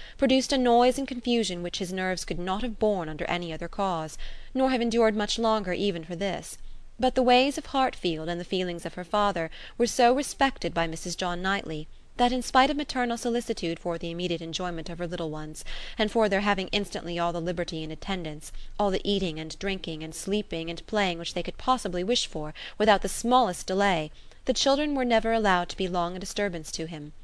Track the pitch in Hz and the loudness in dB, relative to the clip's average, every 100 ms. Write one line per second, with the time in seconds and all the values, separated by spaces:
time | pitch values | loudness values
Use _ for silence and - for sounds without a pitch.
0 | - - 269 262 247 269 247 233 247 254 | -12 0 4 4 4 2 6 8 6 4
1 | 269 247 240 233 190 175 175 - 180 185 | -4 -4 0 2 0 -2 -6 -4 -4 -2
2 | 185 180 - 165 185 202 240 208 214 196 | -2 -2 -4 -4 -2 -2 -4 0 2 2
3 | 156 151 - 175 175 160 170 - 196 170 | -2 -4 -4 -2 -4 -6 -6 -2 -2 -2
4 | 156 - - - - 262 262 254 233 226 | -4 -6 -6 -6 -6 0 2 2 2 4
5 | 220 214 208 - 226 220 185 180 202 170 | 4 2 -2 0 2 2 0 0 0 -2
6 | 160 170 196 160 - - - - - - | -6 -4 -2 -4 -8 -10 -10 -10 -12 0
7 | 254 262 247 247 269 285 - 269 262 - | 2 4 6 6 6 0 -2 0 0 0
8 | 180 156 160 175 175 185 180 170 170 - | -2 -2 -4 -4 -2 -2 0 -4 -8 -8
9 | 175 208 202 185 160 - - - 233 - | -2 2 2 2 -4 -8 -12 0 0 6
10 | 240 262 - - 269 - 175 165 165 160 | 6 6 0 2 2 2 -2 0 -2 -2
11 | 180 170 180 175 190 196 - 156 - - | -6 -4 -2 -2 0 -2 -2 -8 -8 -14
12 | - - 147 254 - 262 277 285 294 262 | -12 2 2 2 4 6 6 4 -2 -2
13 | 240 233 247 233 - 214 170 165 175 165 | -2 -2 -2 -2 -2 -2 -2 -4 -4 -4
14 | 170 170 180 160 165 160 180 160 156 165 | -4 -4 -2 -2 -4 -6 -4 -4 -6 -6
15 | 175 175 160 156 156 156 - - - - | -6 -4 -4 -4 -8 -8 -6 -6 -6 -2
16 | 214 233 214 196 202 190 185 208 196 - | 0 4 4 4 2 2 0 -2 -2 -6
17 | 170 170 170 170 170 175 170 160 156 156 | -4 -2 0 0 -2 -2 -4 -4 -6 -8
18 | - 185 156 151 - - - - 208 185 | -4 -4 -4 -8 -10 -8 -6 0 2 2
19 | - 196 180 156 156 - 196 185 - 156 | 2 2 0 -4 -8 -6 -4 -4 -6 -8
20 | 160 - 190 208 - 165 165 165 - 214 | -8 -8 -2 -2 -2 -6 -6 -8 -2 0
21 | 190 165 170 180 175 - - 254 190 175 | 2 0 -4 -4 -6 -2 0 0 0 -2
22 | 185 247 - 160 151 - - - 208 196 | 0 0 0 -6 -8 -10 -12 2 6 6
23 | 190 - 233 254 214 175 - 190 202 170 | 4 -2 4 4 4 0 -2 2 4 2
24 | 156 - - - - 240 269 277 302 277 | -2 -8 -18 -6 -2 2 4 4 2 0
25 | 247 226 226 226 208 180 175 - 185 180 | 4 4 4 4 4 4 2 -2 -2 0
26 | 170 185 175 - 202 170 151 - 165 160 | -2 -4 -6 -2 -2 -2 -8 -8 -8 -8
27 | 147 - | -12 -14